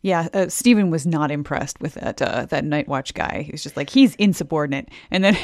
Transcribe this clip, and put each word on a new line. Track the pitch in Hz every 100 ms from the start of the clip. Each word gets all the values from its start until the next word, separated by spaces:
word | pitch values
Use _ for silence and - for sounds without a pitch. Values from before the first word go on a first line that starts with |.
Yeah, | 190 175 165 196
uh, | 185
Stephen | - 240 226 190
was | 160 147
not | 165 147
impressed | 143 147 - - -
with | - -
that, | - -
uh, | 143 - 120
that | 147
Night | 151 147 -
Watch | 139 135 -
guy. | - -
He | 143
was | 151
just | - -
like, | 143
"He's | 269 262 -
insubordinate." | 202 175 151 160 147 139 - - -
And | 185
then, | 190 202